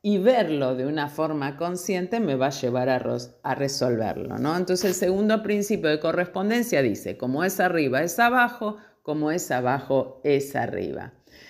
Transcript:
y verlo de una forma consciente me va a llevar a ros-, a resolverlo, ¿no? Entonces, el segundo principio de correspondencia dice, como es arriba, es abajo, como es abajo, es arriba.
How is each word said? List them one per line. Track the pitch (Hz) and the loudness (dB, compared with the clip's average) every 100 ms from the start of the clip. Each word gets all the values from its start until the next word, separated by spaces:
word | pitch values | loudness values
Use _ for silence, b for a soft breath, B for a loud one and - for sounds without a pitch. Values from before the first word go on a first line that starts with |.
y | 202 202 | 2 4
verlo | 208 254 175 147 131 131 | 4 4 2 0 0 0
de | 135 | -2
una | 156 147 | -2 -4
forma | 147 156 156 139 143 | -4 -2 -2 -4 -4
consciente | 170 180 180 185 180 233 | -6 -4 -2 -2 -2 0
me | 190 135 | 0 2
va | 135 | 0
a | |
llevar | 143 123 127 127 | 0 -2 0 0
a | 127 | 0
ros-, | 123 120 123 _ | 0 -4 -6 _
a | 135 131 | -6 -2
resolverlo, | 139 139 123 117 107 - - 107 | -2 0 0 0 0 -4 -6 -2
¿no? | 139 175 | -2 0
Entonces, | 185 185 202 | 0 0 0
el | |
segundo | 180 180 190 214 220 | 0 0 2 2 2
principio | 214 208 202 202 160 | 2 0 0 0 2
de | 156 | 2
correspondencia | 160 165 175 190 196 240 240 147 | 0 0 -2 -2 0 0 2 2
dice, | 127 98 92 92 | 2 0 -6 -6
como | 123 135 185 | -4 0 0
es | 190 | 2
arriba, | 180 170 139 131 | 2 2 2 2
es | 170 170 | 0 2
abajo, | 240 254 240 - 214 214 B B | 4 4 2 0 -6 -6 B B
como | - 151 151 | -6 -2 0
es | 170 165 | -2 0
abajo, | 127 123 135 123 135 127 - 147 | 0 0 -2 2 0 0 -4 2
es | 139 139 127 | 2 0 -4
arriba. | 120 95 87 67 - _ B B | -2 -4 -6 -6 -10 _ B B